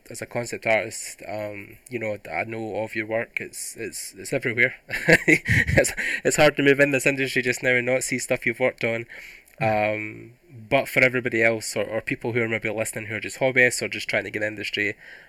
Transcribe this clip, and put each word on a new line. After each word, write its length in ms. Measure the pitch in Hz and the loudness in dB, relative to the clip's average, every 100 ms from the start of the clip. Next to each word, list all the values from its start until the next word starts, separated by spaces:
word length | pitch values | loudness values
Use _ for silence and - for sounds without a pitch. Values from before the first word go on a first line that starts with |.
| - | -10
as 100 | 117 | -14
a 60 | 110 | -8
concept 400 | 123 120 101 113 | -6 -6 -4 0
artist, 560 | 110 107 - - - - | 0 0 -8 -12 -14 -10
um, 520 | 107 107 101 107 104 - | -8 -8 -10 -16 -20 -10
you 100 | 120 | -6
know, 200 | 110 101 - | -6 -6 -6
I 140 | 80 | -6
know 320 | 107 113 110 98 | -6 -6 -6 -6
of 180 | 110 | -6
your 120 | 113 107 | -6 -4
work. 320 | 110 - - | -4 -4 -8
It's, 340 | 90 - - | -10 -12 -12
it's, 380 | - 107 - - 98 | -10 -10 -10 -12 -12
it's 160 | 92 | -6
everywhere. 400 | 139 127 113 123 - - | -2 -2 2 0 0 -10
<laughs> 220 | - - 123 - | -2 4 4 6
It's, 680 | 151 - - - - 127 - - - | 4 4 2 4 4 2 0 -4 -2
it's 120 | 139 147 | 0 4
hard 200 | 151 - | 4 6
to 60 | |
move 160 | 143 139 | 6 8
in 120 | 143 | 6
this 160 | 131 143 | 4 2
industry 340 | 135 131 131 | 0 0 0
just 220 | 123 120 | 0 0
now 80 | 131 | 2
and 160 | 123 120 | 2 2
not 160 | 127 | 0
see 160 | - 127 | 0 -4
stuff 260 | - 127 | -2 -2
you've 160 | 120 113 | -2 0
worked 240 | 127 - | 0 0
on. 220 | 117 113 117 - - - _ - | -2 -4 -8 -16 -20 -20 _ -2
Um, 680 | 110 107 107 107 107 113 113 123 _ 123 110 | 0 2 0 -2 -6 -12 -18 -20 _ -16 0
but 200 | 139 113 | 0 2
for 140 | 143 | 4
everybody 400 | 127 127 120 113 | 4 4 -2 2
else 320 | 113 113 - | 2 2 -4
or, 100 | 117 | -4
or 180 | 101 110 | -4 -4
people 300 | - 135 123 | -6 -6 -4
who 100 | 117 | -2
are 60 | 113 | -2
maybe 200 | 110 110 | -2 -4
listening 380 | 107 113 120 107 | -4 -4 -6 -8
who 80 | |
are 60 | 107 | -8
just 180 | 95 - | -8 -2
hobbyists 420 | 135 127 123 - | 2 4 4 4
or 80 | 107 | -6
just 200 | 107 - | -6 -2
trying 160 | 110 | -2
to 60 | 95 | -2
get 120 | 104 | -4
in 100 | 107 | -4
the 40 | 107 | -6
industry, 340 | 101 - 104 - - - | -6 -2 -2 -2 -12 -20